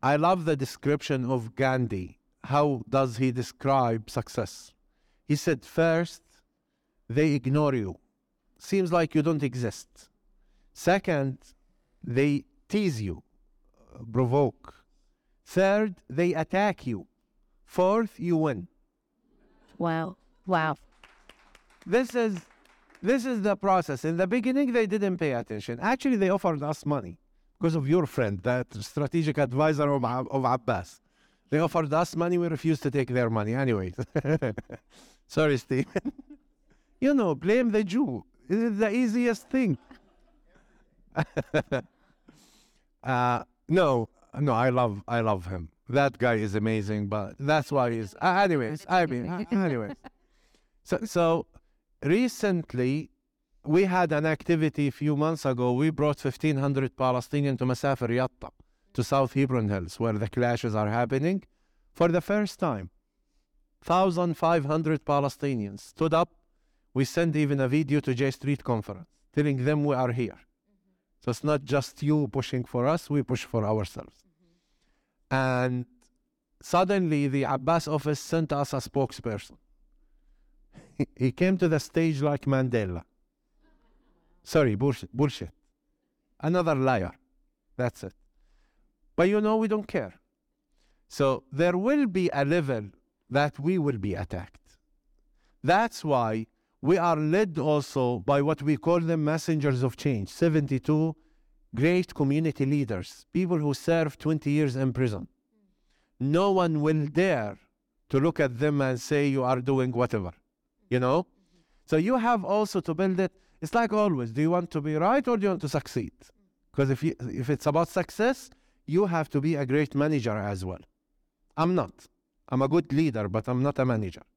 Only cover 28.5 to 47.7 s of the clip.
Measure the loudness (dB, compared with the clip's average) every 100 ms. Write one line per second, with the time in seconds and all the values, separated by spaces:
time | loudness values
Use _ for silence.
28.5 | -2 -4 -10 -8 -4 -2 0 0 0 0
29.5 | 2 2 2 2 0 0 -2 -2 -2 0
30.5 | 0 0 -4 -4 -18 _ _ _ _ _
31.5 | 0 0 0 0 0 0 -2 0 0 0
32.5 | -2 0 0 0 -2 0 0 0 0 -2
33.5 | -2 0 0 -2 -6 -4 -4 0 0 -2
34.5 | -6 -12 -18 _ -20 -20 _ _ 0 2
35.5 | 2 0 -2 -2 -4 -6 -12 -20 -20 _
36.5 | _ _ _ _ _ 2 4 2 0 2
37.5 | 2 2 0 0 0 -2 -4 -12 _ -4
38.5 | 0 0 0 0 2 0 2 0 -2 -2
39.5 | 0 0 0 _ -20 _ _ _ _ _
40.5 | _ _ _ _ _ _ -6 -4 -4 -2
41.5 | -2 -2 -4 -6 _ _ _ _ -20 _
42.5 | _ _ _ _ _ -4 0 0 0 -4
43.5 | _ 0 2 4 2 -2 _ _ -4 0
44.5 | 2 2 2 0 -2 -4 -2 0 -2 -4
45.5 | -10 -10 _ _ 0 0 0 0 0 0
46.5 | -2 0 -2 -2 -4 -4 -6 -8 -8 0
47.5 | 0 0